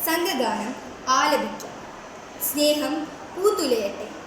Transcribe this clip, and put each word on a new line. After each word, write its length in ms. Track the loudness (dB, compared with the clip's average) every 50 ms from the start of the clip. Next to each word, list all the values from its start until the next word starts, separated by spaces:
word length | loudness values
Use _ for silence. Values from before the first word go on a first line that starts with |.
| 0
സംഘഗാനം 680 | 2 2 2 2 0 0 0 0 0 0 -2 -2 -4 -6 -8 -10 -12 -14 -6 0 2
ആലപിക്കാം. 640 | 4 6 6 6 4 4 2 0 -4 -8 -10 -10 -12 -12 -14 -14 -14 -14 -14 -14 -14 -14 -14 -14 -10 -4 -4 -2 2
സ്നേഹം 520 | 4 4 4 4 4 2 0 -2 -2 -4 -6 -8 -12 -14 -12 -4
പൂത്തുലയട്ടെ. 800 | 2 4 4 4 4 4 2 2 2 2 -2 -4 -6 -10 -10 -10 -14 -14